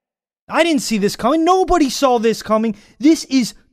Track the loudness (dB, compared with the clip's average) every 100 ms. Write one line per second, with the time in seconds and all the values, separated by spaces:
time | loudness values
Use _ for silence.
0 | _ _ _ _ -6 -2 0 0 -2 -2
1 | -2 -2 -2 0 2 2 2 0 0 0
2 | 0 2 0 -4 -2 -2 -2 -6 _ _
3 | 2 2 0 -2 -2 -6 _